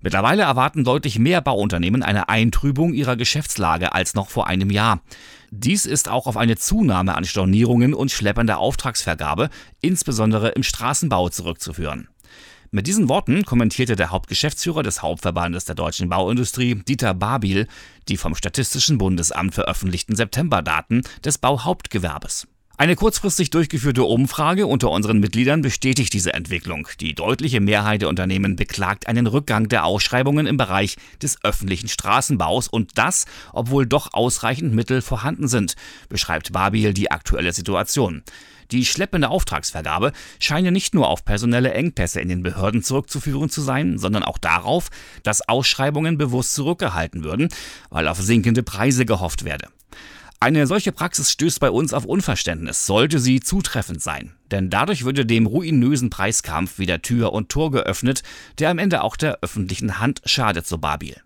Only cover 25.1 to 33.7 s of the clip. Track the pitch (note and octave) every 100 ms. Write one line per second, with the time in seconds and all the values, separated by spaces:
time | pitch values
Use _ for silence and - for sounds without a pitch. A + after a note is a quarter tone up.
25.1 | A2 G2+ A2+ B2+ D#3 C#3 - C3 C3 A2+
26.1 | G2+ F2 - D#2+ F2 E2+ D2+ D2 - E2
27.1 | D2 E2+ C3 D3 A#2+ G2+ G#2 G#2 G#2+ F#2
28.1 | F2 F#2 F#2+ G2 F2+ - - F#2 G2+ -
29.1 | A#2 A#2 B2+ C#3+ G#2+ A2 A#2 E2 G#2 -
30.1 | B2 C3 D3 D#3 C#3 G#2+ F#2+ G2+ - -
31.1 | - D3 - G#2 - G2 F#2 A2 - -
32.1 | A2 C3 B2 D#2+ G#2+ - - - - B2+
33.1 | - - - - - A#2+